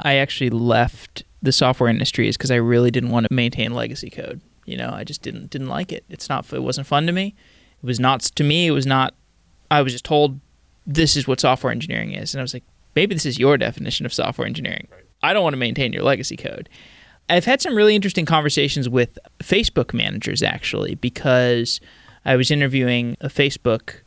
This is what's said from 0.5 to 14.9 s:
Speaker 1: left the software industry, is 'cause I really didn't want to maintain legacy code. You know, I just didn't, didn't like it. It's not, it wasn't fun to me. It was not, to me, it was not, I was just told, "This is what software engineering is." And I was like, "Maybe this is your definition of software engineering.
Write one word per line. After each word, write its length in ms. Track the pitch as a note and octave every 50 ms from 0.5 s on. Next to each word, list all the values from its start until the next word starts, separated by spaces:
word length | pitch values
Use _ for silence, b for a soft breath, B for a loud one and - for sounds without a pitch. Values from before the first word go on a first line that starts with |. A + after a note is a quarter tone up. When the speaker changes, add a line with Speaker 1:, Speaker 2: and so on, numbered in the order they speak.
Speaker 1:
left 720 | A#2 A2+ A#2+ A#2+ A2+ A#2 A#2 A2+ - - - - - - - _ _ _ -
the 80 | C3+
software 400 | B2+ - C3+ B2+ B2 - B2 A#2
industry, 380 | A2+ G2 - - - - A2+ G#2+
is 80 | A2
'cause 160 | - - C3+ B2+
I 40 |
really 360 | A#2+ A#2 A#2 A#2+ A#2+ B2 B2 A#2
didn't 180 | B2 A#2+ A#2+
want 160 | A#2 A#2+ A2+
to 80 | G#2+ C3
maintain 400 | B2+ A#2+ A#2+ - - A2 A2+ A#2+
legacy 360 | A#2+ A#2 A#2 B2+ - - -
code. 300 | - - - - - - - _ _ _ _
You 120 | - B2+
know, 140 | B2 A#2+ B2
I 120 | - G#2 -
just 200 | - D3 - -
didn't, 280 | - A2+ A2 - C#3+
didn't 180 | - C3+ C3+ C3
like 220 | B2+ C#3+ F#3 -
it. 140 | - - - -
It's 200 | E3 - - -
not, 240 | C#3+ B2+ - - -
it 100 | C3 B2+
wasn't 240 | B2 B2+ C#3 C#3
fun 200 | - C#3+ C#3+ D#3
to 60 | E3+ F3
me. 220 | F#3 G3 G3+ - b b b b b b b b b b
It 40 |
was 120 | B2 B2 A#2
not, 220 | B2+ C3 C3+ B2+
to 240 | - - - - D3+
me, 240 | C#3+ D3+ E3+ F3 E3
it 20 |
was 160 | D3 C#3 C3
not, 260 | C3+ C3+ C3 C3 C3 - _ _ _ _ _ _ _ _ _ _ - D3+
I 100 | D3 C#3
was 100 | C3 A#2+
just 120 | B2+ -
told, 340 | - D#3 D3 D3 C#3+ C3+ C#3 - _ _ _ _ _ _ _ _
"This 300 | - C#3 D#3+ E3 C#3+ -
is 100 | C#3+ C3
what 140 | - B2+ -
software 320 | - C3 C3 - - B2 A2+
engineering 400 | A#2 - - A#2+ A2+ A2 G#2+ G2
is." 200 | - - - -
And 80 | C3+
I 40 | B2+
was 100 | B2 -
like, 80 | B2 - _ _ _ _ _ -
"Maybe 180 | - F#3 G#3 G3+
this 140 | D#3 -
is 140 | D3 B2 -
your 180 | A#2+ C#3 D3 C3
definition 480 | A2+ A2 - - - - - - -
of 80 | - -
software 320 | - - - - - -
engineering. 400 | - - D#3 - - - - - -